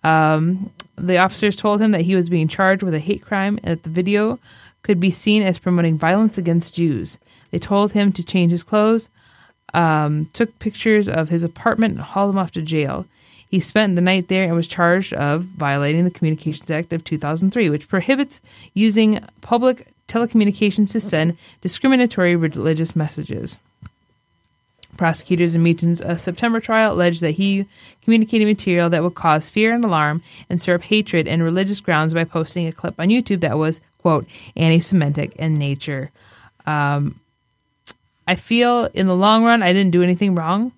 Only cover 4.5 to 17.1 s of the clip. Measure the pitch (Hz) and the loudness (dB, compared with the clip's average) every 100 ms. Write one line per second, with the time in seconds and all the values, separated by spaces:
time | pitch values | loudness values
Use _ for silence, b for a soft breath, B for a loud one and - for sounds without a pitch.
4.5 | b b b - 190 185 175 - 208 196 | b b b -2 2 2 0 2 2 2
5.5 | 175 - 175 170 156 160 190 220 208 170 | 0 0 2 2 2 2 2 2 0 0
6.5 | 170 165 - 170 123 80 - b b b | 0 -2 -2 0 0 -6 -14 b b b
7.5 | 170 - 202 208 208 202 190 170 190 175 | -8 -2 0 0 2 0 0 -2 0 2
8.5 | 170 - 214 214 226 226 b b b b | 0 0 0 2 2 -2 b b b b
9.5 | b - - 165 156 151 151 156 - 226 | b -6 0 2 2 0 -2 -4 -2 -4
10.5 | _ 220 - 226 214 202 160 156 170 170 | _ -8 -4 2 2 2 -2 -2 -2 -4
11.5 | - 233 226 220 - 147 - 202 196 175 | -4 -2 0 0 -2 -6 -2 0 0 -4
12.5 | - 156 160 143 - - b b b b | -6 -4 -2 -2 -6 -10 b b b b
13.5 | 190 - - 214 175 180 190 175 190 185 | -2 0 0 2 2 2 0 0 -2 0
14.5 | 170 170 - 170 180 185 - 143 151 180 | -2 -4 0 2 2 -2 -4 -2 -2 -4
15.5 | 185 147 139 143 156 180 175 160 156 - | -6 -4 0 0 2 0 0 -2 -2 -4
16.5 | 147 - 156 165 165 - | -8 -6 -6 -4 -8 -6